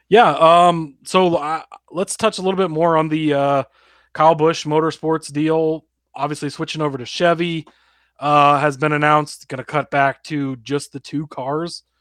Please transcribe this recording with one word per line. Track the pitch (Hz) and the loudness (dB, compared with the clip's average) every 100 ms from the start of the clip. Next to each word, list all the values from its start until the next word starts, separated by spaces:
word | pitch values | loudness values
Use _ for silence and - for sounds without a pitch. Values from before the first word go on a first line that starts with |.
| - | 2
Yeah. | 208 208 | 4 4
Um, | 143 165 170 175 170 156 - | 6 6 6 6 2 -4 -12
so, | - 185 185 170 | -2 2 2 0
uh, | 147 160 - - _ | -2 -6 -8 -20 _
let's | 160 196 - | -8 -6 -2
touch | 214 196 | -4 -2
a | |
little | 185 190 | -4 -2
bit | 185 | -2
more | 156 170 160 | 0 0 2
on | 160 | 0
the, | 156 156 | -2 0
uh, | 139 139 139 131 _ _ _ _ | 0 0 -2 -4 _ _ _ _
Kyle | - 156 | 2 2
Busch | 160 160 165 | 4 2 0
Motorsports | 151 156 160 151 156 160 - | -2 -2 -2 -2 -4 -4 -4
deal. | 143 156 160 160 160 _ _ _ | -4 -2 0 -2 -4 _ _ _
Obviously, | - 151 147 147 | -8 -6 -6 -8
switching | - 160 156 | -8 -8 -4
over | 151 135 | -4 -6
to | |
Chevy, | 120 - 175 165 170 165 - _ _ _ _ - | -10 -2 0 2 -2 -6 -10 _ _ _ _ -8
uh, | 143 147 143 143 | 2 4 4 4
has | 147 131 | 0 -2
been | 151 | -2
announced. | 151 151 151 147 - - | 0 2 2 0 -10 -16
Gonna | 131 | -14
cut | 123 151 143 | -6 -6 -2
back | 143 139 - | 0 0 -2
to | - 151 135 131 | -8 -6 -6 -8
just | 113 143 - | -6 -8 -8
the | 139 | -16
two | - 143 151 | -10 -10 -10
cars, | - 127 151 170 - _ _ | -10 -6 -6 -6 -12 _ _